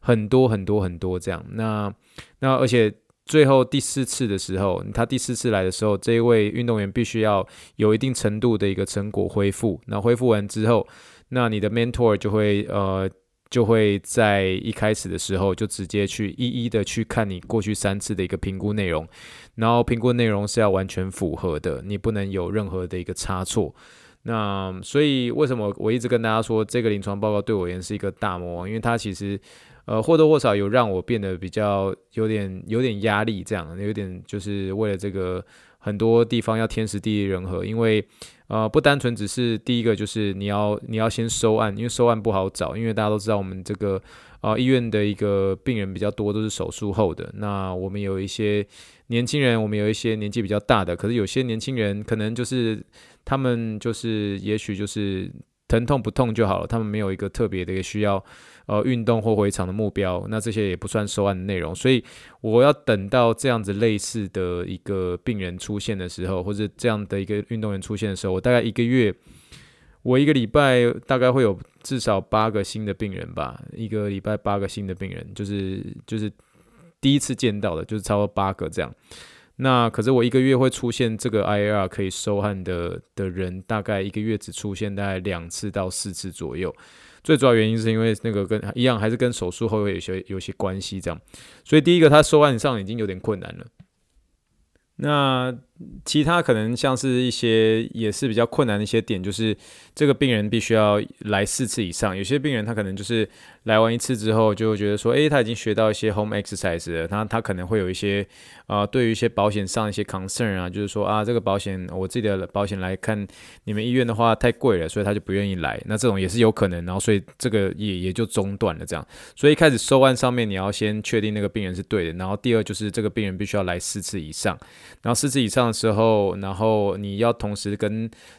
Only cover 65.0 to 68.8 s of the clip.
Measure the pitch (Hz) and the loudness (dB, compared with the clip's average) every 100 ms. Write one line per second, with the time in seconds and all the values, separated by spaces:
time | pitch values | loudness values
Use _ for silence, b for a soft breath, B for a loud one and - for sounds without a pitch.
65 | 90 87 - 107 90 90 - 104 - 98 | -2 -4 -4 -4 -4 -8 -6 -6 -4 -6
66 | 90 - 90 92 92 101 104 - 120 107 | -6 -6 -4 -4 -4 -4 -4 -2 -2 0
67 | 101 98 95 104 104 113 107 98 - 104 | -2 -4 -2 -4 -4 -6 -4 -6 -6 -4
68 | 107 92 98 92 123 123 113 110 | -4 -4 -4 -2 2 2 2 0